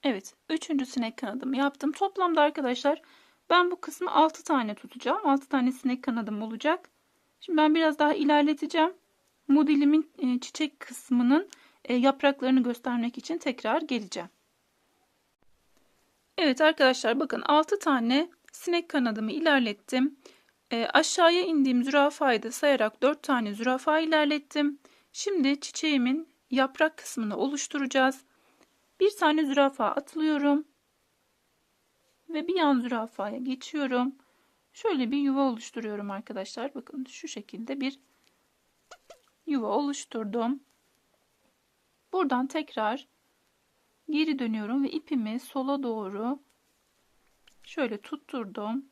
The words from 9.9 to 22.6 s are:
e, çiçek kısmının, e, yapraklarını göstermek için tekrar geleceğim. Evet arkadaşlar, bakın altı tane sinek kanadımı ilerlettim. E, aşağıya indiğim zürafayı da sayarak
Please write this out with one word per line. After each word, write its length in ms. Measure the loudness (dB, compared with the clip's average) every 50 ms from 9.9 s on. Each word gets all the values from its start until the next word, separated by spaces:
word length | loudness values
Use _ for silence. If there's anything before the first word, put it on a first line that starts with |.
| 4 4 2 0 _ -4
e, 220 | -2 -2 -2 -2
çiçek 400 | -4 -8 _ -6 -6 -6 _ _
kısmının, 680 | -18 -16 -16 -18 -4 0 2 2 4 6 4 4 2 -2 -12 _ _ _ _ _ _
e, 100 | -2 0
yapraklarını 680 | 4 4 4 2 4 2 2 2 2 0 2 2 2
göstermek 560 | 2 0 -2 -4 _ -4 -4 -2 -4 -4 -6 -10
için 200 | -10 -8 -8 -4
tekrar 440 | -4 -6 -6 -4 -2 -2 -2 -2
geleceğim. 460 | -2 -2 -4 -4 -4 -6 -10 -12 -12 -12 _ _ _ _ _ _ _ _ _ _ _ _ _ _ _ _ _ _ _ _ _ _ _ _ _ _ _ _ _ _ _ _ _ _ _ _ _ _ _ _ _ 0
Evet 220 | 2 2 4 4
arkadaşlar, 600 | 4 2 4 6 4 4 4 2 0 0 0 0
bakın 200 | 0 -2 -4 -6
altı 380 | 0 2 4 4 4 2 -2 -2
tane 520 | 0 0 0 2 2 2 2 2 0 -2 -6 _ _ _
sinek 360 | -20 -10 -4 -2 -2 -2 -2 _
kanadımı 440 | -2 0 0 0 -2 -2 -4 -4
ilerlettim. 840 | -4 0 2 4 4 4 2 0 -4 -8 _ -4 0 0 0 0 -2 _ _ -20 _ _ _ _ _ _ _ _
E, 160 | -4 -4 -2
aşağıya 560 | 2 2 2 2 2 2 4 6 6 6 4
indiğim 420 | 0 0 2 2 2 4 2 2 0
zürafayı 580 | 2 2 4 4 2 2 0 0 2 2 0
da 100 | -2 -6
sayarak 500 | -6 0